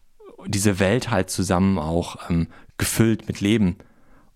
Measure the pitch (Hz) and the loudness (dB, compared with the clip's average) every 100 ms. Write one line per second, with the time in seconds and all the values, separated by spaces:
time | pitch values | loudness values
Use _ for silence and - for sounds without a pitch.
0 | - - - - - 98 104 92 95 120 | -20 -20 -20 -16 -6 0 0 2 2 2
1 | - 101 92 - 90 90 98 92 76 85 | 0 -2 -2 -2 0 2 2 0 -2 -2
2 | - - - 85 82 - - - - - | -4 -8 -4 -2 -2 -8 -18 -6 -2 2
3 | 113 107 - - 101 113 92 90 - _ | 2 0 -4 -2 2 2 2 -2 -10 _
4 | - - - | -20 -20 -20